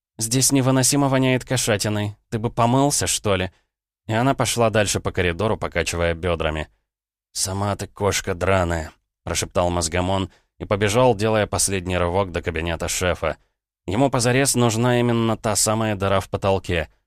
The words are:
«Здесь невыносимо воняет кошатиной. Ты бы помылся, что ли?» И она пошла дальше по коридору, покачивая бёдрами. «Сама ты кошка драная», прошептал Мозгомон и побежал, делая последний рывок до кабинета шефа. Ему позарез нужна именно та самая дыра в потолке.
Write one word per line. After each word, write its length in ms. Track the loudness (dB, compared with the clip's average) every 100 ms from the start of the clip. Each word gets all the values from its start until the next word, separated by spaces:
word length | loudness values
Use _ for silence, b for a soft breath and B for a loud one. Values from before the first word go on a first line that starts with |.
| _ -10
«Здесь 320 | -2 0 2
невыносимо 580 | 2 2 2 2 2 2
воняет 360 | 2 2 0 -2
кошатиной. 720 | -2 0 0 0 -2 -4 -8 _
Ты 80 | -6
бы 140 | -4
помылся, 560 | 0 2 4 2 0 -2
что 280 | -2 0 0
ли?» 160 | -2 -6 _ _ _ _ -4
И 80 |
она 220 | 0 2 2
пошла 340 | 0 2 2
дальше 300 | 4 2 0
по 120 | -2
коридору, 460 | 0 0 0 -2 -2
покачивая 560 | -2 -2 -2 0 -2
бёдрами. 540 | 0 -2 -2 -2 -2 -6 _ _ _ _ _ _
«Сама 440 | -8 -6 -2 -2 -4
ты 120 | -6
кошка 480 | -4 -2 -2 -4 -2
драная», 560 | 2 2 2 -2 -6 -14 _ _ -6
прошептал 440 | -6 -2 0 0
Мозгомон 600 | 0 -2 -2 0 -2 -4 b b -16
и 60 | -4
побежал, 480 | -2 0 4 4 4
делая 320 | 2 2 0
последний 500 | 0 -2 -2 -2 -2
рывок 340 | 0 0 -2
до 100 | -2
кабинета 460 | -4 -4 -2 -4 -4
шефа. 480 | -2 -2 0 -2 -6 _ _ _ _ -4
Ему 240 | 0 2
позарез 460 | 2 2 2 2 2
нужна 440 | 2 2 2 2
именно 340 | 2 2 0 -2
та 200 | -2 0
самая 380 | 0 0 -2 -2
дыра 260 | 0 0
в 80 | -2
потолке. 580 | -2 0 0 0 -2 -4 _